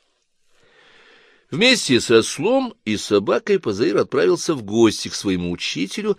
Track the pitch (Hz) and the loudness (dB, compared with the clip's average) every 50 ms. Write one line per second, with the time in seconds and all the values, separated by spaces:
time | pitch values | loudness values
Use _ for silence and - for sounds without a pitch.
0 | _ _ _ _ _ _ _ _ _ _ _ _ _ _ _ _ _ _ _ _ | _ _ _ _ _ _ _ _ _ _ _ _ _ _ _ _ _ _ _ _
1 | _ _ _ _ _ _ _ _ _ _ 131 147 226 254 254 - - - 127 110 | _ _ _ _ _ _ _ _ _ _ -2 2 4 4 4 2 2 2 2 2
2 | - - 117 113 - - - - 143 214 254 269 269 240 - _ - 107 107 95 | 4 4 4 4 4 2 -2 -4 -2 0 0 0 0 -4 -8 _ -6 -4 -4 -4
3 | - - 107 101 101 - 196 - - 208 202 185 - 120 101 95 135 180 202 165 | -2 0 0 0 2 0 -2 -2 0 0 0 0 0 -2 -2 -2 0 0 0 0
4 | 110 - - 135 170 180 180 165 - - 160 135 107 98 104 117 117 107 98 - | -2 -2 -2 0 2 2 0 0 -2 -4 -4 -6 -6 -2 2 4 4 4 4 0
5 | - 120 - - - 101 92 90 87 87 87 85 - - - 156 180 190 - 220 | -6 -10 -10 -6 -4 -2 -2 -2 -2 -6 -6 -6 -8 -8 -6 -6 -6 -6 -6 -6
6 | 202 214 190 | -4 -4 -4